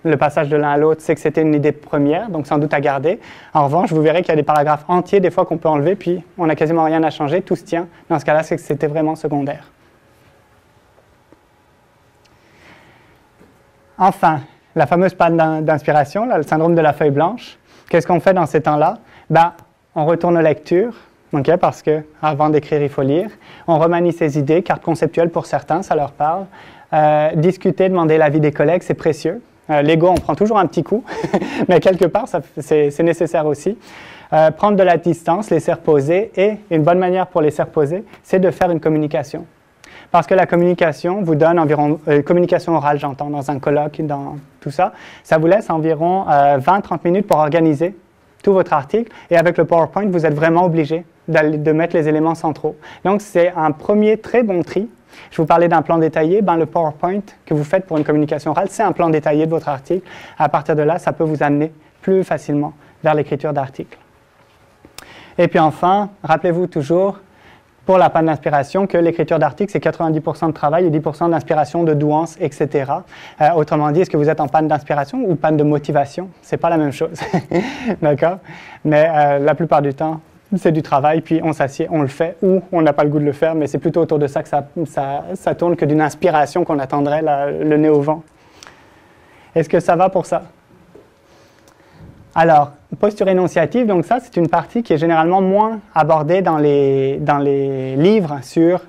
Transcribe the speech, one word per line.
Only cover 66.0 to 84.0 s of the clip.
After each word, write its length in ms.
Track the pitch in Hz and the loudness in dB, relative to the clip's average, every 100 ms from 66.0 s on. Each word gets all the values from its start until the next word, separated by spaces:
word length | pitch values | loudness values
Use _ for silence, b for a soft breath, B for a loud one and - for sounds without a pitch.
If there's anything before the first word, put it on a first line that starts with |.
| 202 - | -2 -8
rappelez-vous 440 | 151 160 180 170 180 | -2 0 0 -2 -2
toujours, 500 | 165 139 170 196 196 b b b b b _ - | -4 0 0 0 -4 b b b b b _ 2
pour 100 | 185 | 4
la 140 | 160 | 4
panne 160 | 170 160 | 2 0
d'inspiration, 580 | 147 160 147 135 190 196 | -2 -2 -2 0 -2 0
que 120 | 175 | 2
l'écriture 420 | 170 165 151 160 | 0 0 -2 0
d'articles, 320 | 151 - 202 | 0 -2 -4
c'est 80 | 156 | -2
quatre-vingt-dix 420 | 160 - 165 156 | -4 -2 -2 -2
pour 160 | 160 147 | -4 -4
cent 120 | 165 | -4
de 40 | |
travail 320 | 151 147 160 180 | -2 -2 0 0
et 60 | |
dix 80 | 151 | 0
pour 160 | 151 143 | -4 -4
cent 140 | 170 | -2
d'inspiration, 540 | 160 - 156 151 170 | -2 0 -2 0 0
de 120 | 165 147 | 0 0
douance, 420 | 151 151 165 - | 0 0 -4 -6
et 120 | 160 | -8
cetera. 520 | - 147 147 131 156 - B B - | -4 -4 -2 -2 -6 -8 B B 0
Euh, 80 | 151 165 | 2 2
autrement 340 | 151 156 151 | 0 0 0
dit, 120 | 151 | 0
est-ce 100 | 185 | 0
que 60 | 156 | 0
vous 120 | 143 | 0
êtes 100 | 156 | 0
en 80 | 147 | -2
panne 200 | 160 156 | 0 0
d'inspiration 560 | 151 147 143 139 254 220 | -2 -2 -4 -4 -4 -4
ou 100 | 160 | -2
panne 220 | 160 156 | 0 2
de 60 | |
motivation ? 680 | 147 147 147 147 139 - 185 - | 2 0 0 -2 -2 -6 -12 -16
C'est 140 | - 147 | -10 -4
pas 120 | 170 | -2
la 80 | 165 | 0
même 160 | 147 | -2
chose. 260 | 131 165 160 - 175 - 170 | -4 -8 -8 -6 -6 -2 -4
<laughs> 420 | 240 - 254 185 | -4 -8 -8 -2
D'accord ? 340 | 151 143 160 185 B B B B 151 | -2 0 0 -2 B B B B 0
Mais, 240 | 151 160 | 2 4
euh, 300 | 151 147 143 | 2 2 2
la 160 | 147 147 | 0 0
plupart 260 | 165 156 | 2 2
du 140 | 143 139 | 0 -2
temps, 240 | 156 160 - _ _ 185 | -6 -6 -12 _ _ -2
c'est 160 | 180 | 0
du 100 | 160 | 0
travail, 380 | - 143 147 165 | 0 0 2 0
puis 220 | 160 165 | 0 -2
on 80 | 165 | -2
s'assied, 380 | 147 139 139 160 | -2 -4 -4 -4
on 100 | 170 | -2
le 60 | 135 | -2
fait, 300 | - 165 180 | -2 -6 -2
ou 200 | 196 190 185 | 0 0 0
on 100 | 175 | 0
n'a 120 | 156 | 2
pas 100 | 143 | 2
le 60 | 147 | 0
goût 100 | 147 | 0
de 60 | 147 | -2
le 80 | |
faire, 200 | 139 160 | 0 0
mais 140 | 160 143 | 0 -2
c'est 120 | 147 | -2
plutôt 200 | 165 | -2
autour 180 | 170 | 0